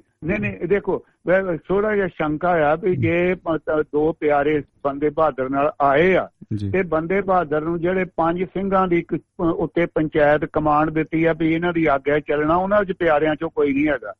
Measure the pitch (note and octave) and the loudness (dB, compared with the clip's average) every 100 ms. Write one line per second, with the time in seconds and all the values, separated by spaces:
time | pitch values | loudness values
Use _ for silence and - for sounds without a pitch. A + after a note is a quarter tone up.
0 | _ - D3+ G#3+ G#3 F#3+ E3+ G3+ G3 C#3+ | _ -10 -4 -2 -2 -4 0 0 0 -4
1 | - _ - F#3 F#3+ D#3 - G3 G#3+ G#3 | -6 _ 0 0 0 -4 -2 0 0 0
2 | F#3 - D#3 F#3+ F3+ E3+ D3 D#3+ F3+ F3+ | -2 -4 -4 -2 0 2 2 2 0 0
3 | E3 E3+ F3+ F3+ E3+ D#3 - D#3 D3+ D3 | 0 0 0 -2 -4 -4 -2 -2 0 0
4 | D#3 E3+ D3+ D3 C#3+ D3+ - _ C#3+ C#3 | 0 0 0 2 2 -2 -4 _ -6 -2
5 | D3+ D3 D#3 C#3 C3 C#3 D3+ - C#3+ C#3 | -2 0 0 0 -2 0 -2 0 2 4
6 | F#3 F3 G2+ - - G#2+ G2+ F#3 F#3 D#3 | 4 2 -2 -10 -8 -6 -2 -2 -2 -2
7 | E3 F#3+ F#3+ F#3 D3+ D3+ D#3 E3+ F3 F#3+ | -2 -2 0 0 0 -2 -2 -2 -2 -2
8 | F3+ - E3 F3 F3+ F3+ G3 F#3+ F#3 E3+ | -4 -2 0 0 -4 -4 -2 0 2 0
9 | E3 - _ - E3+ F3 E3 - E3+ E3+ | -2 -6 _ -4 -2 -2 -2 -2 -2 -2
10 | D#3 D#3 D3 D3+ D#3 E3 D3+ D3 D#3 D#3 | 0 2 4 2 0 -2 2 2 0 -2
11 | D#3 D#3+ E3 D#3+ D#3+ E3 F3 E3 D#3 C#3 | -2 0 0 0 0 0 -2 0 0 0
12 | C#3 D3+ D3 D3 D3+ E3+ F#3+ G#3 F#3+ F#3+ | 0 -2 0 -2 2 0 2 0 0 0
13 | E3 D3 D#3 D3+ D#3+ - D3 C#3 D3+ C3 | 2 2 2 -2 -4 0 0 2 0 -2
14 | G#2 | -6